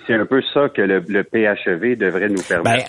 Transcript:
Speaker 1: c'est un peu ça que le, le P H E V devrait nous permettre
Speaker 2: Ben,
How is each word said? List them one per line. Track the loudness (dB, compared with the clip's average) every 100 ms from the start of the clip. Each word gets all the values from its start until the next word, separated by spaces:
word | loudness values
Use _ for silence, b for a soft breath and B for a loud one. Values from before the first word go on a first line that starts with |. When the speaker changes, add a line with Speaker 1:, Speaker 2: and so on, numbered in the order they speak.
| -2
Speaker 1:
c'est | -2
un | 0
peu | 0 0
ça | 0 0
que | 2
le, | 0 0 0
le | -2
P | 0 0
H | 2 0 -2
E | -2
V | 0 0
devrait | 0 0 0
nous | -2
permettre | -2 0
Speaker 2:
Ben, | 0 0